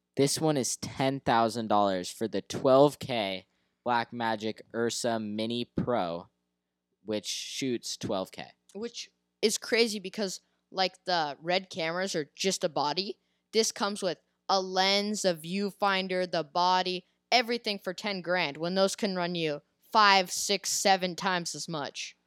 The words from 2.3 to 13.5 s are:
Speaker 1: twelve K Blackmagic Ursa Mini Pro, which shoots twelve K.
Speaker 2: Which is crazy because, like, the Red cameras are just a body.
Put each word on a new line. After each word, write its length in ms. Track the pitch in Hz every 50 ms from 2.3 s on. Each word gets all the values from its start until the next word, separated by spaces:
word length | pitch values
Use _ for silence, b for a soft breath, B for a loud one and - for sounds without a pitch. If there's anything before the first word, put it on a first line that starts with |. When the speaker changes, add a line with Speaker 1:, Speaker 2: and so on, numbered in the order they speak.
| 98 98
Speaker 1:
twelve 580 | - - - - - 135 131 135 147 147 127 -
K 480 | - - 127 113 101 95 95 95 - _ _ _ _ _ _ _ -
Blackmagic 720 | 123 120 117 113 - 117 120 117 113 113 107 110 110 104 - - - -
Ursa 440 | 117 117 113 - - - 120 113 113
Mini 460 | 107 104 104 107 110 113 117 120 120
Pro, 640 | _ - - - 123 120 110 92 85 85 85 92 _ _ _ _ _ _ _ _ _ _ _ _ _ _ _ -
which 220 | 101 107 104 -
shoots 680 | - - - - - - - 139 131 120 110 - - -
twelve 340 | - - 107 107 95 95 -
K. 220 | - - 71 - _ _ _ _ -
Speaker 2:
Which 360 | 196 226 233 - - - - _ _ _ _ _ -
is 140 | - 220 - -
crazy 400 | - - 240 220 233 226 208 214
because, 420 | 175 190 - 214 208 185 - - _ _ _ _ _ _
like, 320 | - 185 190 185 - - -
the 300 | 185 180 170 156 143 135 -
Red 300 | 156 170 175 196 190 -
cameras 440 | - 185 160 160 165 180 190 190 -
are 160 | 165 143 - _
just 260 | - - 196 180 -
a 60 | - 165
body. 480 | 139 151 139 147 147 180 190 214 - _ _ _ _ _ _ _